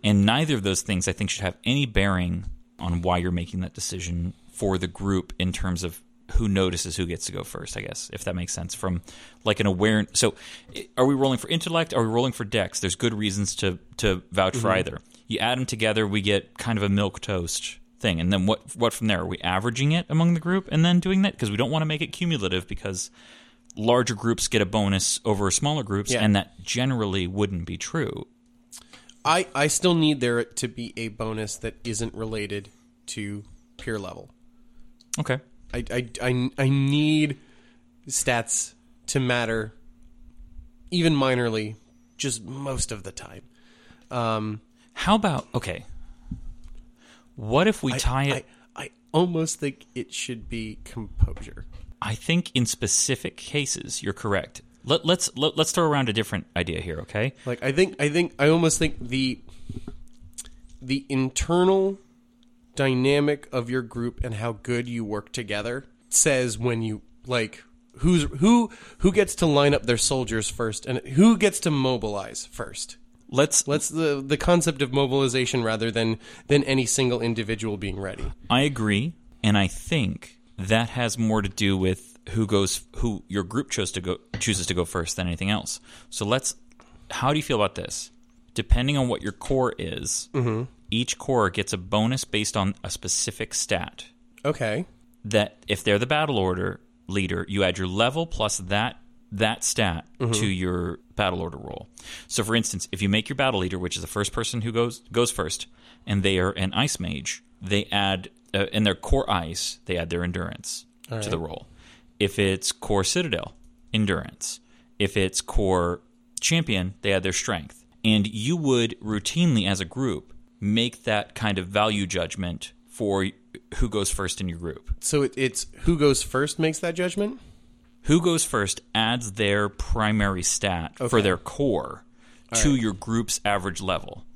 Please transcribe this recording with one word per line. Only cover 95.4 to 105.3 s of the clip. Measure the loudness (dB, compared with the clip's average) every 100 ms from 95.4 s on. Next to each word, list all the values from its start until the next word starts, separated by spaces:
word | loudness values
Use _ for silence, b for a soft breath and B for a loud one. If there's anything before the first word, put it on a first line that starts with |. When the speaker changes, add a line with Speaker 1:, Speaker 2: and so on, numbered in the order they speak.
| 0 -4 -6
Speaker 1:
if | -2
they're | 2 2
the | 2
battle | 0 2 2
order | 2 0 -2 -6 _ _ -6
leader, | -2 0 -2 -2
you | 0
add | 2 2
your | -2
level | 0 0 0 -4
plus | -2 -2 -4
that, | -2 -2 -2 -6 -20 -20 -12
that | 0 0 0
stat | -2 0 0 0 -8 -4
Speaker 2:
Mm-hmm. | -2
Speaker 1:
to | 0 0
your | 0 0 0 -2 -6 _ -2
battle | 0 0
order | -4 -8
roll. | -12 -12 -14 -18 B B B
So, | -4
for | 2 2
instance, | 0 -4 -8
if | -2
you | 2
make | 2 0
your | 0
battle | 2 2
leader, | 0 -2
which | -4 -6
is |
the | -6
first | -2 -2
person | -2 -4 -4
who | -2
goes, | 0 0 -2 -4
goes | 0 2